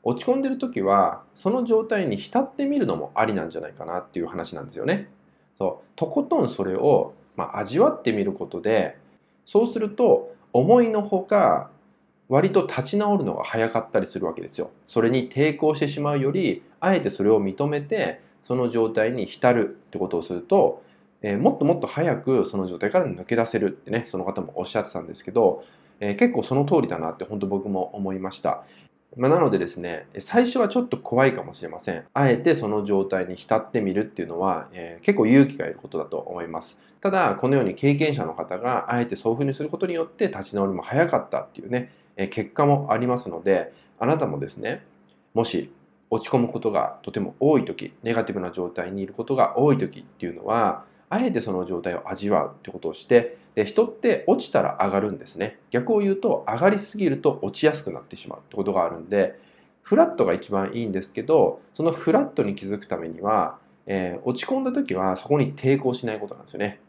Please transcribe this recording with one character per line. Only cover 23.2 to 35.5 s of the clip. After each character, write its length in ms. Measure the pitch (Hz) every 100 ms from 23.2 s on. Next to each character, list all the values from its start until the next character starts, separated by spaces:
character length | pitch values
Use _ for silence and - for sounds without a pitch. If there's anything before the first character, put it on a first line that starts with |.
け 120 | 90 117
出 100 | 113
せ 120 | 110
る 100 | 98
っ 40 |
て 180 | - -
ね、 140 | 110 -
そ 100 | 90
の 80 | 92
方 160 | 95
も 120 | 82 -
お 80 |
っ 20 | 92
し 100 | 110
ゃ 60 |
っ 40 | 92
て 60 |
た 80 | 87
ん 80 | 82
で 60 | 82
す 80 |
け 80 | -
ど、 320 | 110 101 - - _ _ _
え 120 | 104
ー、 40 | 101
結 160 | 240
構 100 | 240
そ 100 | -
の 120 | 131 143
通 160 | 180
り 60 | -
だ 120 | 85
な 120 | 80
っ 60 | -
て 60 |
本 160 | 95 107
当 80 | 98
僕 220 | 98 101
も 260 | 95 92 104
思 180 | 95
い 60 | 95
ま 120 | 95
し 100 | -
た。 220 | - - - - _ _ _ -
ま 120 | 131
あ、 40 |
な 80 | 165
の 100 | 143
で 80 | 101
で 100 | 87
す 100 | -
ね、 300 | 87 82 - -
最 260 | - 233 247
初 140 | 254
は 80 | 208
ち 100 | 254
ょ 20 |
っ 60 | 247
と 100 | -
怖 280 | - 120 135
い 60 |
か 100 | -
も 100 | -
し 80 | -
れ 60 | 82
ま 100 | 82
せ 140 | -
ん。 100 | 85 -
あ 160 | 135 139
え 80 | 113
て 180 | 170 143
そ 120 | 107
の 160 | 107
状 220 | 101 98 95
態 220 | 95 90
に 80 | 90
浸 200 | - 110
っ 160 | -
て 80 | 117
み 140 | 101
る 80 | 95
っ 20 | 104
て 160 | -
い 40 | 82
う 20 |
の 120 | 85
は、 280 | 95 85 76
え 260 | 90 85 85
ー、 40 | -
結 120 | 202
構 100 | 113
勇 200 | 135
気 100 | 143